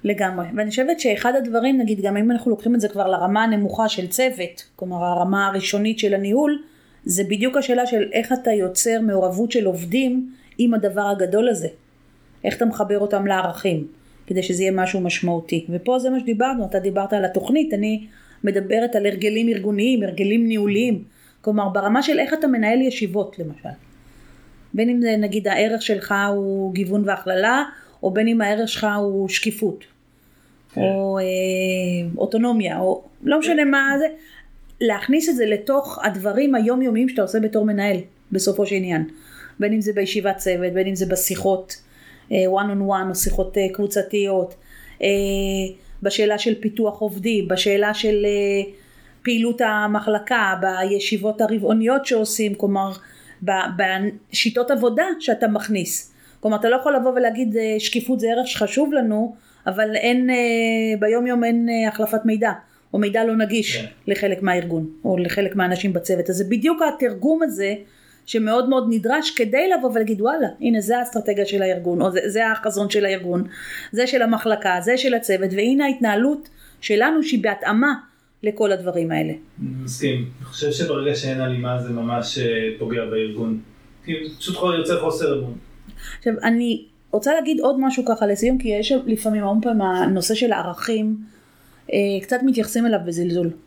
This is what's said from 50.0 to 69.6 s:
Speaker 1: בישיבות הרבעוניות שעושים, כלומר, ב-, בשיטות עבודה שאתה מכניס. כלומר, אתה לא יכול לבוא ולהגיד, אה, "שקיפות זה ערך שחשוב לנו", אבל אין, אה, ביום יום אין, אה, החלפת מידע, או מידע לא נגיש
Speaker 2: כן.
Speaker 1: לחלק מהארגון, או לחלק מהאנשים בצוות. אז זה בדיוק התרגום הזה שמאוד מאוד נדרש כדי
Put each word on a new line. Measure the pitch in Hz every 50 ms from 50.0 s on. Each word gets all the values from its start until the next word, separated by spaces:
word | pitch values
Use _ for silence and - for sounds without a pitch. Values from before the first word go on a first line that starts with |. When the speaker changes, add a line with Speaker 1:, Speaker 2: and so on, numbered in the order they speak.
| 208 - 214 208 214 - 254 233 214 196 190 175
Speaker 1:
בישיבות | 180 190 185 185 190 196 202 196 202 - 220 202 185 214 214 214
הרבעוניות | 220 214 220 220 196 - 220 220 220 226 262 277 269
שעושים, | - 254 226 214 214 - - 220 208 202
כלומר, | - - 208 196 196 196 196 190 190 - - - - - - - - 190
ב-, | 180 196 190 180 185 185 175 202 190 185 190 196 208 202 - - _ -
בשיטות | - - 233 220 240 240 240
עבודה | 277 226 233 240 220 233 339 381 339 330
שאתה | - - 220 - 247 220
מכניס. | 208 208 - - 214 196 170 - - - - - _ _ - - - _
כלומר, | - 214 214
אתה | 208 220 233
לא | 247
יכול | 254 262 302 285
לבוא | 262 233 254
ולהגיד, | 254 254 247 226 220 226 254 226 208
אה, | 226 220 220 220 214
"שקיפות | 214 - - 240 226 - 262 214
זה | 220 226
ערך | 233 233 254 247
שחשוב | - - 220 208 - 254 302 285 285
לנו", | 277 240 220 214 214 226 233 226 - _ _ _ _ _
אבל | 226 185 202 220 214 220
אין, | - - 240 247 254 254 254
אה, | 254 247 240 240 233 226 226 226 226 226 220 220 220 208
ביום | 208 214 226 240 240
יום | 247 247 240 233
אין, | 233 233 233 233 233
אה, | 233 226 220 214
החלפת | 214 - 220 214 - 220 214
מידע, | 220 220 214 226 220 190 - - _ _ _ _ _ -
או | 190
מידע | 208 202 202 226 226
לא | 226 220
נגיש | 220 220 208 208 233 214 - -
Speaker 2:
כן. | 226 226 - - - _
Speaker 1:
לחלק | - 202 - - 196 185 180 196
מהארגון, | 190 180 175 170 175 165 160 160 156 - - -
או | - 185 180
לחלק | 180 170 - - 196 - -
מהאנשים | 202 185 180 180 180 - 202 180
בצוות. | 175 170 - 185 175 170 -
אז | 185
זה | 180 202
בדיוק | 185 226 226 196 320 339 320 339
התרגום | 302 233 - 262 240 202 190 185 285 320 320 320
הזה | 285 208 196 196 196 208 208 202 - _ _ _ _ - _ _
שמאוד | - - 226 220 214 220 240 240 247
מאוד | 269 262 226 226
נדרש | 226 220 180 226 262 311 302 -
כדי | - - 240 214 202 269